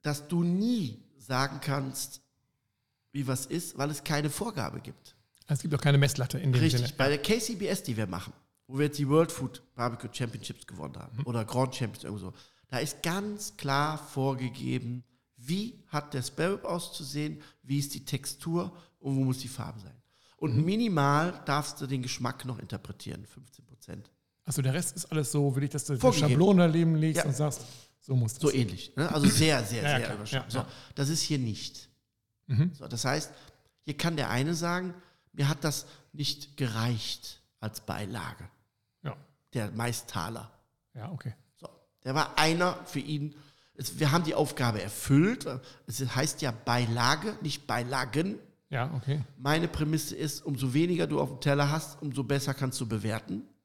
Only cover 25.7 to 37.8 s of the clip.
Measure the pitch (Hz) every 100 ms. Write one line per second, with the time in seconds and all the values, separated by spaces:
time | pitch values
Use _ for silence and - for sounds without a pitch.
25.7 | 147 - 131 254 180 135 139 190 190 170
26.7 | 160 165 156 160 156 151 127 151 - -
27.7 | - - _ - 127 113 - 151 135 107
28.7 | 90 - - 165 151 143 120 160 139 104
29.7 | 117 143 131 113 104 107 135 117 123 -
30.7 | - - - 139 160 - 147 120 101 -
31.7 | - - _ _ _ _ _ - 117 175
32.7 | 143 71 117 127 151 - - - _ _
33.7 | _ - 143 170 156 131 120 147 170 170
34.7 | 175 185 175 - _ _ - 143 151 156
35.7 | 143 - - _ 143 139 - - - 131
36.7 | 110 117 113 - - - - _ _ 107
37.7 | -